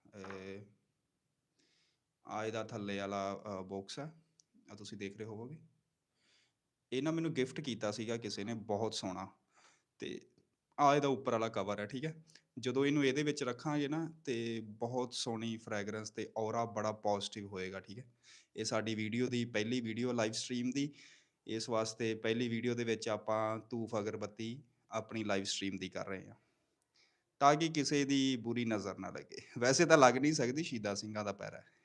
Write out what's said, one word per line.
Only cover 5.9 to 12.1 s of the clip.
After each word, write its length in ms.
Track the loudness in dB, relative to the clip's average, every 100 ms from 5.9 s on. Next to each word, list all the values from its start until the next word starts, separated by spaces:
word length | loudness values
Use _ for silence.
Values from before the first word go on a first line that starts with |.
| _ _ _ _ _ _ _ _ _ -6
ਇਹ 120 | -2
ਨਾ 80 | 0
ਮੈਨੂੰ 220 | 0 -2
ਗਿਫਟ 280 | 0 -2 -2
ਕੀਤਾ 300 | -6 -4 -4
ਸੀਗਾ 260 | -4 -4 -4
ਕਿਸੇ 260 | -4 -6
ਨੇ, 100 | -6
ਬਹੁਤ 400 | -6 -2 -2 -2
ਸੋਹਣਾ। 440 | -2 -6 -6 -10 -14 _ _ -20 _ _ -12
ਤੇ 300 | -10 -10 -14 _ _ _ _ 4
ਆਹ 160 | 6 6
ਇਹਦਾ 120 | 4
ਉੱਪਰ 240 | 2 2
ਵਾਲਾ 180 | 0 0
ਕਵਰ 300 | -2 -2 -2
ਹੈ, 60 | -4
ਠੀਕ 200 | -6
ਹੈ? 180 | -8